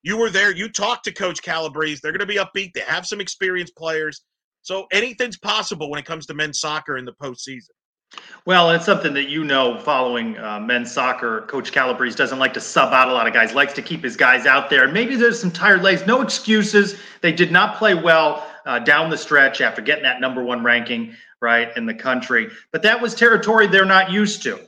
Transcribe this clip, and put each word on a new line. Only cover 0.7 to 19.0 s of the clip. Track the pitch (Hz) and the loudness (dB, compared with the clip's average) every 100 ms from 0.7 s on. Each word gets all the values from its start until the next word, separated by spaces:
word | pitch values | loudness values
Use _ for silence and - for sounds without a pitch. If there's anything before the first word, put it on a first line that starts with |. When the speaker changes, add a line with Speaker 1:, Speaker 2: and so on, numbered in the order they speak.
| - 208 240 | -4 -4 -4
Speaker 1:
to | 214 | -6
Coach | - 185 156 | -6 -6 -6
Calabrese. | - 165 160 147 156 147 | -6 -6 -6 -8 -8 -8
They're | 151 | -8
gonna | 165 196 | -6 -4
be | 202 | -4
upbeat. | 190 196 190 | -4 -6 -10
They | 135 | -10
have | 101 165 185 | -6 -6 -6
some | 202 | -10
experienced | 190 - 190 180 175 _ | -10 -6 -6 -4 -8 _
players. | 160 156 156 151 _ _ _ _ | -6 -6 -6 -10 _ _ _ _
So | - 190 190 | -10 -10 -4
anything's | 190 247 220 247 185 | -4 -4 -4 -6 -6
possible | 208 214 202 175 147 | -4 -4 -4 -8 -8
when | 147 | -10
it | 139 | -10
comes | 160 147 | -12 -12
to | |
men's | 147 151 143 | -8 -6 -6
soccer | 156 151 147 131 | -6 -8 -8 -10
in | |
the | 123 | -10
postseason. | _ 143 123 - 131 101 _ _ _ _ - - - - | _ -14 -14 -16 -18 _ _ _ _ _ -20 -20 -12 2
Speaker 2:
Well, | 180 170 | 4 6
it's | 165 170 | 4 2
something | 190 156 | 0 0
that | 139 139 | -4 -4
you | 151 | -6
know, | 151 135 123 113 | 0 0 0 -2
following, | - 139 127 120 113 110 | -2 0 0 -2 -6 -8
uh, | 110 104 | -10 -8
men's | 110 123 120 | -2 -4 -2
soccer, | - 127 120 120 110 | -2 -2 -2 -4 -6
Coach | 107 131 120 | -6 -8 -2
Calabrese | 143 127 117 127 151 | -2 0 -2 -4 -2
doesn't | 127 131 | -4 0
like | 131 | -2
to | 143 | -2
sub | - 160 135 | -4 0 4
out | 131 127 | 4 4
a | |
lot | 127 117 | 2 2
of | |
guys, | 120 113 | 2 2
likes | 131 139 | 2 0
to | - | -2
keep | - 165 | -8 -6
his | 127 - | -6 2
guys | 127 127 135 | 4 4 4
out | 139 139 | 2 4
there. | 139 | 4
And | 135 | 4
maybe | 180 240 | 2 -2
there's | 262 233 208 | 2 2 2
some | 180 | -6
tired | 170 196 190 | 0 4 4
legs, | 190 180 202 | 4 2 2
no | 254 | 0
excuses. | 262 - - 220 202 208 196 - - - | 0 -4 0 2 4 4 2 -4 -18 -2
They | 170 | -2
did | 165 165 | 2 2
not | 180 214 - | 4 2 2
play | 214 | 2
well, | 175 165 160 151 147 - - | 2 4 4 4 0 -10 -12
uh, | 135 123 | -4 -2
down | 117 147 | 2 2